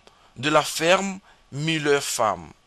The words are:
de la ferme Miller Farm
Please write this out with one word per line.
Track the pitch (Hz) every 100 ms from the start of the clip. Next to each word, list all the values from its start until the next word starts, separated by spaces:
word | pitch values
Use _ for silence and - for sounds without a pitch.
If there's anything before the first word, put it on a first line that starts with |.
| - _ _ -
de | 139
la | 151
ferme | 143 - 160 190 196 190 - _ _
Miller | 135 156 160 147 143
Farm | - - 110 90 78 -